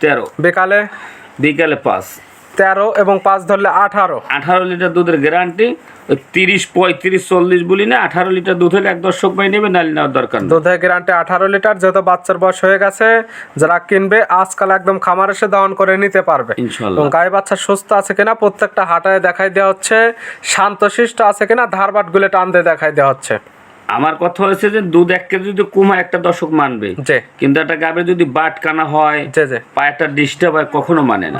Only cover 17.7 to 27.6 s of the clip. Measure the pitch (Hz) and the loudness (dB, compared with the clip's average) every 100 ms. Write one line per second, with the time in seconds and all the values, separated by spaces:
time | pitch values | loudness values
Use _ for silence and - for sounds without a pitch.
17.7 | 196 - 202 196 196 214 226 202 - - | -4 0 -2 0 0 0 2 0 0 -2
18.7 | - 175 170 190 190 185 175 190 190 196 | -2 0 0 2 2 0 0 -2 2 0
19.7 | 190 - 220 233 233 - - - - 202 | 0 0 2 2 0 -14 -12 -6 0 0
20.7 | 196 208 - 233 - 208 208 208 233 233 | 0 -2 0 -2 2 0 0 0 0 0
21.7 | 190 202 202 180 190 196 190 185 175 170 | -2 -2 -2 0 0 2 0 2 2 2
22.7 | 156 156 147 139 135 - 110 - - - | 2 0 2 0 0 -4 -6 -6 -20 -20
23.7 | - - 113 156 156 175 175 196 190 208 | -14 -6 -2 -2 -2 -4 0 -2 0 0
24.7 | 214 185 165 175 180 180 190 196 196 202 | -2 2 2 2 0 -2 -6 -4 -4 0
25.7 | 196 196 185 175 180 175 170 156 156 139 | 2 2 2 -2 -2 0 -2 -2 0 0
26.7 | 117 104 92 139 127 - - 135 143 | -2 -6 -4 0 -2 -2 -2 0 2